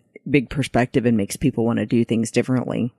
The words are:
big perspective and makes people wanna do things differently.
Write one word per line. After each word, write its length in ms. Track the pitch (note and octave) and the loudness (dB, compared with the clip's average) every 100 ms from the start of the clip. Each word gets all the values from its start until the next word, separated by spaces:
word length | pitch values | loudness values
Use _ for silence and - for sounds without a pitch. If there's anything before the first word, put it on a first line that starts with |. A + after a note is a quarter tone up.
| _ - - | _ -14 0
big 220 | C#3+ A#2 | 0 0
perspective 560 | - C3 A#2+ B2+ C3+ A#2 | -4 -2 0 0 0 2
and 100 | A2 | 2
makes 200 | G2+ - | 0 -2
people 300 | C3+ A#2+ A#2 | -2 0 0
wanna 200 | A2+ G#2+ | 0 0
do 180 | A#2 | 0
things 280 | A#2 A#2 A2 | 2 0 0
differently. 600 | A#2+ A#2+ B2+ - - A#2+ | 0 0 -2 -2 -4 -4